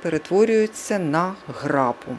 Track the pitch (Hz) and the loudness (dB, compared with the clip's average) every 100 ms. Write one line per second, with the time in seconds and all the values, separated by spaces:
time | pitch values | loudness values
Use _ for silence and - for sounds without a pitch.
0 | 170 156 - 190 226 220 214 - - 208 | -4 -4 0 2 4 4 2 -4 -4 -2
1 | 160 156 185 202 - 123 143 139 127 - | 0 0 0 -4 -12 -8 -2 2 2 0
2 | - | -8